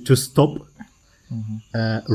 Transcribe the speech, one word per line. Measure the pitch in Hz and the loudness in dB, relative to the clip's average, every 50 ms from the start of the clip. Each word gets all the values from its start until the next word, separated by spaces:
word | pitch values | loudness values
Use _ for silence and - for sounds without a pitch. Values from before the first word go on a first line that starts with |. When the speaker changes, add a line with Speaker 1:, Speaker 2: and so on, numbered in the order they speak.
| - - | 4 4
Speaker 1:
to | 131 | 2
stop, | 131 - - - - 143 147 147 - - - _ - - - _ _ _ _ _ _ _ _ | 2 2 0 2 2 2 2 0 -6 -14 -16 _ -20 -20 -20 _ _ _ _ _ _ _ _
Speaker 2:
Mm-hmm. | 120 113 110 107 107 110 - _ - 113 | -10 -10 -8 -8 -10 -12 -12 _ -4 -2
Speaker 1:
uh, | 113 113 110 110 - - 110 | -2 0 -2 -2 -2 2 4